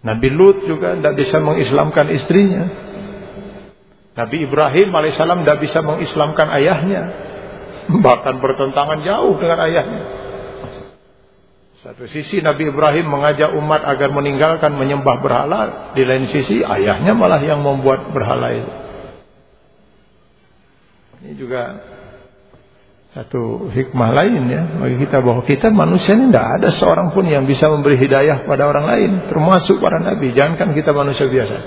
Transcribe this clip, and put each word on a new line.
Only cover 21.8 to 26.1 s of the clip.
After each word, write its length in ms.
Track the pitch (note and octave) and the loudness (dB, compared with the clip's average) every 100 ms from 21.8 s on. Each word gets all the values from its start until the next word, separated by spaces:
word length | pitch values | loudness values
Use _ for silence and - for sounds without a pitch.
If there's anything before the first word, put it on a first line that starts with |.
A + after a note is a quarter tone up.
| - - - - - _ _ _ _ _ _ _ _ | -18 -20 -20 -20 -20 _ _ _ _ _ _ _ _
satu 560 | - B2+ B2+ A#2 A2+ F#3+ | -18 -8 -6 -6 -6 -6
hikmah 420 | B2+ C3 B2+ A#2 C3+ | -4 -4 0 2 4
lain, 320 | F#3+ A3 B2 | 2 0 0
ya, 160 | D3 E3 D#3+ | -2 -4 -4
bagi 160 | B2+ B2 | -2 -2
kita, 160 | C#3+ C#3 | 0 2
bahwa 240 | B2 A#2 | 2 0
kita 320 | A#2+ C#3+ A3+ G#3+ | 0 0 2 4
manusia 400 | E3+ F3+ F#3+ | 4 2 4